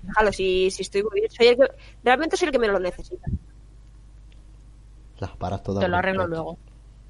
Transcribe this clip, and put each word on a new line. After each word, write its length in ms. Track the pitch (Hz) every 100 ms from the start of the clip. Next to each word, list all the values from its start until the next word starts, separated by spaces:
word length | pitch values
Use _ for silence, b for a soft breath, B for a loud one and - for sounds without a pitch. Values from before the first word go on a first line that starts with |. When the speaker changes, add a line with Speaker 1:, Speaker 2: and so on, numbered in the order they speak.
Speaker 1:
Déjalo, 300 | - 214 214
si, 400 | 196 190 185 185
si 120 | -
estoy 200 | 190 196
muy 160 | 214 196
bien. 100 | 220
Soy 160 | - 240
el 100 | 240
que... 60 | 269 - b b
Realmente 340 | 240 254 320 370
soy 80 | 320
el 40 |
que 60 | 262
menos 160 | 226 196
lo 40 |
necesita. 500 | 180 - - 359 - - - - - - - - - - - - - - - - - - - -
Speaker 2:
Las 120 | 101 -
paras 260 | 92 98
todas 200 | - 95
Speaker 3:
Te 60 | 185
lo 80 | 180
Speaker 2:
por 20 |
Speaker 3:
arreglo 220 | 190 190
Speaker 2:
completo. 200 | 180 165
Speaker 3:
luego. 140 | 160 170 - - - -